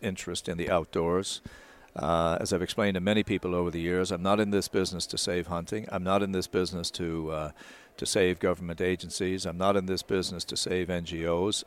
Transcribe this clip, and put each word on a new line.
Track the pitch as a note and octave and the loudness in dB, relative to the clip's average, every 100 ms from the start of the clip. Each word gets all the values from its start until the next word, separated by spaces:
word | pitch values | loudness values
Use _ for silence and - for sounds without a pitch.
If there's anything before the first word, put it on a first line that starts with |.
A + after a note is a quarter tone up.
interest | G#2 F#2 - E2+ - | -4 -6 -6 -6 -4
in | E2+ | -4
the | E2 | 2
outdoors. | F#2 - - E2 F2+ G2 - - - - - - | 0 2 0 2 0 0 -8 -12 -18 -20 -20 -14
Uh, | - D2+ E2 E2 F2 | -4 2 4 4 2
as | - | 0
I've | F2+ | 0
explained | F2+ - G#2 | 0 0 2
to | F#2 | 2
many | F#2+ G#2+ | 2 2
people | G#2 F#2+ F#2 | 2 0 0
over | F2+ F2 | 0 0
the | E2 | 0
years, | E2+ F2+ F#2 | 0 0 0
I'm | F2+ | 0
not | F#2+ G#2 | 2 4
in | G#2 | 4
this | G2+ - | 2 2
business | G2+ F#2 F2 - | 0 0 -2 -6
to | - | -4
save | - F2+ E2 | 0 -2 -2
hunting. | F2 E2 G#2+ A2 | -4 -4 -6 -4
I'm | F#2+ | -4
not | F2+ G2 | 2 2
in | G2 | 2
this | F#2+ - | 0 0
business | F#2 F2+ F2+ E2 | 0 0 -2 -6
to, | - E2+ E2 D#2 | -4 -4 -2 -4
uh, | D#2 D2+ - - - - - | -4 -6 -10 -20 -20 -20 -8
to | - | 0
save | G#2+ F#2 F2 | 4 4 4
government | F#2 F2 F2 E2+ | 2 0 -4 0
agencies. | F2+ F2+ F2 - F#2 F#2+ | 0 0 -2 -2 0 0
I'm | F#2 F2 | -4 0
not | F#2+ | 2
in | G2+ | 2
this | F#2 F#2 | 0 -4
business | - F#2+ F2 F2 | 0 0 0 -6
to | - - | -6 -4
save | - F2+ F2 | 0 0 0
N | F2 | -2
G | E2+ E2 E2+ | -2 -2 0
Os, | E2+ G2+ - | 2 2 -2